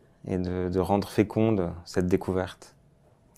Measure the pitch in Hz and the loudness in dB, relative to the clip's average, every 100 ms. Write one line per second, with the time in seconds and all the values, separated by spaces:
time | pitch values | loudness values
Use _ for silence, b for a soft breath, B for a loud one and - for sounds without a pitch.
0 | _ _ - 92 90 90 90 92 90 101 | _ _ -6 -4 -2 -2 0 0 2 2
1 | 95 - 98 - 110 107 87 85 - - | 2 0 2 2 2 2 -2 -6 -6 -2
2 | 90 92 - 92 92 - - - _ _ | 2 2 0 -4 -4 -8 -20 -20 _ _
3 | _ _ _ | _ _ _